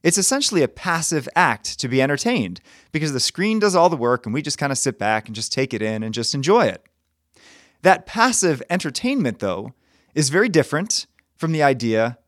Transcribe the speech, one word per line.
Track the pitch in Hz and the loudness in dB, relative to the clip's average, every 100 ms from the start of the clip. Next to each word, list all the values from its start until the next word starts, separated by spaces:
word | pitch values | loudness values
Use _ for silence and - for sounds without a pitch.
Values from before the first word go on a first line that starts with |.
It's | 165 175 | 2 2
essentially | 185 269 285 185 | 0 0 0 2
a | 131 | 0
passive | - 190 165 156 160 127 - | -2 -4 -2 -2 -4 -2 2
act | 170 107 - - | 2 0 -6 -8
to | 131 | -2
be | 131 | 0
entertained | 131 143 233 240 98 90 _ - _ | 2 0 0 -2 -4 -8 _ -20 _
because | 160 151 | -4 -4
the | 135 | -2
screen | - - 202 220 | -4 -2 -2 2
does | 208 180 | 2 4
all | 175 | 4
the | 160 | 4
work | 120 123 - | 0 0 -2
and | |
we | 123 | -4
just | 151 - | -4 -4
kinda | 143 | -4
sit | 135 139 113 | -2 -2 -2
back | 101 110 107 | 0 -2 -4
and | 107 | -10
just | 113 | -6
take | - 135 | -4 -4
it | 113 | -2
in | 107 110 | -4 -4
and | 110 | -6
just | 113 113 | -6 -4
enjoy | 139 135 226 | -4 2 2
it. | 170 90 _ _ _ _ _ _ _ - _ _ | 2 -2 _ _ _ _ _ _ _ -20 _ _
That | 185 185 - | 2 2 0
passive | 220 240 233 180 135 - | 0 2 2 0 0 -2
entertainment, | 185 165 131 247 277 143 107 | -4 -4 -4 -2 0 -2 -2
though, | 101 92 113 - _ _ _ - | -4 -4 -8 -16 _ _ _ -2
is | 139 | 0
very | 156 233 | 2 2
different | 160 - 147 202 - - _ _ _ | 2 2 -2 -4 -6 -6 _ _ _
from | 165 | -4
the | 160 | 2
idea | 143 127 117 110 113 117 | 2 2 0 2 0 -4